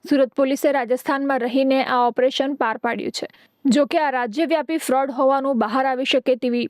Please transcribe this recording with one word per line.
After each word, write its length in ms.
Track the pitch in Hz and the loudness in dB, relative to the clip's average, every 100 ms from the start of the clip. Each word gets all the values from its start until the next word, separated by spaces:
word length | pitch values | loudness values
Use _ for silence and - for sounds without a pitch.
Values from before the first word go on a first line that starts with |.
| - | 0
સુરત 260 | 285 262 | 2 2
પોલીસે 380 | - 269 269 302 | 0 0 2 0
રાજસ્થાનમાં 680 | 277 233 254 - 277 277 269 | 0 -2 -2 0 -2 0 -2
રહીને 400 | 233 254 269 269 | 0 0 2 2
આ 180 | - 247 240 | 2 2 2
ઓપરેશન 480 | 226 262 - 277 285 | 2 0 0 -4 -2
પાર 220 | 233 226 | -2 -2
પાડ્યું 340 | 233 202 - | -4 -4 -6
છે. 160 | - - _ _ _ 277 | -8 -12 _ _ _ 2
જો 200 | 262 277 | 2 2
કે, 120 | 339 | 2
આ 120 | 302 | 0
રાજ્યવ્યાપી 680 | 254 240 214 320 311 294 320 | -2 -4 -2 0 0 0 -4
ફ્રોડ 320 | - 262 269 | 0 0 0
હોવાનું 480 | 262 269 269 269 247 | 0 2 2 0 0
બહાર 260 | 214 254 269 | 0 0 0
આવી 200 | 254 269 | -2 0
શકે 300 | 269 262 254 | 0 2 0
તેવી 320 | 247 240 | 0 -2